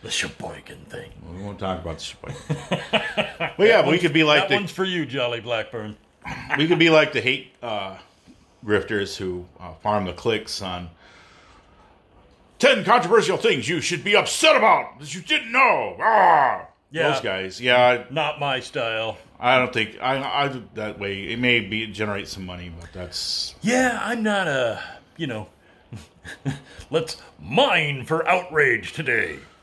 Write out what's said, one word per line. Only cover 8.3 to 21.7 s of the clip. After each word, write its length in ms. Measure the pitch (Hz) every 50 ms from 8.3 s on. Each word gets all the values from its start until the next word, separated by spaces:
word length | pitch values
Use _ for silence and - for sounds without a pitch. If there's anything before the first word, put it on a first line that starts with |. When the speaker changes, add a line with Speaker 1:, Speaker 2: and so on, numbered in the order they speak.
| - _ _ _ _ _ -
Speaker 2:
grifters 540 | 107 104 101 - - 110 101 101 95 - -
who, 280 | 98 92 90 90 87 90 _ -
uh, 140 | 90 87 85
farm 300 | - _ 107 104 104 98
the 80 | 90 85
clicks 480 | - - 117 110 107 107 - - -
on 280 | 101 92 90 90 87 85 82 _ _ - - - - _ - - _ _ - - _ _ _ _ _ _ _ _ _ _ _ _ _ _ _ _ _ _ _ _
ten 240 | - 269 262 214 175
controversial 540 | 170 220 247 - 170 208 226 180 151 185 156
things 300 | - 226 196 139 107 120
you 140 | 175 160
should 220 | - - 180 165 123
be 120 | 202 208
upset 400 | 202 - - - - - 311 302
about 440 | 247 214 220 175 147 127 - - -
that 140 | 143 143 147
you 80 | 185
didn't 300 | - - 302 302 247 226
know. 460 | 233 254 269 240 190 147 117 101 90 104
Ah! 680 | 147 214 226 214 190 175 170 151 139 123 107 92 90 - _ _ _ _
Speaker 1:
Yeah. 200 | 139 156 160 147
Speaker 2:
Those 100 | 139 131
guys. 380 | 123 110 95 95 95 95 92 -
Yeah. 460 | 120 127 123 123 123 123 123 120 117 -
I 60 | 131
Speaker 1:
Not 260 | 156 151 147 151 -
my 200 | 143 143 131 127
style. 580 | 123 - - 147 123 113 113 110 113 110 107 - - _ _ -
Speaker 2:
I 180 | - 123 131 131
don't 160 | 127 120 123
think, 240 | 120 110 95 - -
I, 160 | - 127 135 135 135 131 90 135 143
I, 160 | 139 131 127 104 - -
that 220 | 104 107 107 98 -
way, 300 | 98 101 98 98 98 87 113
it 60 | 117
may 200 | 123 123 120 117
be, 280 | 107 95